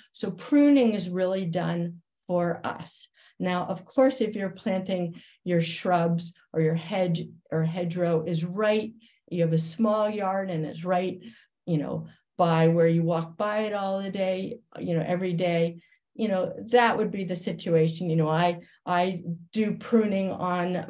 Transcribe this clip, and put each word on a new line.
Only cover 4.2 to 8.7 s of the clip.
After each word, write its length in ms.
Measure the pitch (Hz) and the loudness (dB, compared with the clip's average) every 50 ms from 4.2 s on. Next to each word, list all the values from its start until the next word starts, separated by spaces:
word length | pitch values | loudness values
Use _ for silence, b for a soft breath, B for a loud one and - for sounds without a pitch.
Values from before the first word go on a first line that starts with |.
if 140 | 226 202 - | -2 -2 -2
you're 160 | 202 196 185 | -4 -6 -6
planting 720 | 165 - - 220 190 185 185 196 190 180 175 170 175 B B B B B - | -8 -6 -4 -2 -2 -2 -2 -2 -2 -2 -2 -4 -6 B B B B B -4
your 180 | 180 175 170 | 0 0 2
shrubs 680 | 165 160 - - - 185 180 170 170 170 170 170 - - b b b b | 0 0 -4 -4 0 2 2 2 4 2 0 0 -2 -6 b b b b
or 80 | - 160 | -2 0
your 140 | 160 156 165 | 2 2 0
hedge 480 | 165 - - 208 190 180 175 165 160 - - - - _ _ | -2 -2 -4 -2 0 0 0 0 -2 -4 -8 -14 -20 _ _
or 100 | 165 160 | -2 0
hedgerow 640 | 160 160 165 185 180 170 165 180 175 170 170 160 160 | 0 0 -2 -4 -4 -4 -2 0 0 2 2 0 0
is 200 | 185 170 156 170 | -2 -2 -2 -4
right, 480 | 180 180 208 214 214 | -4 -2 0 0 2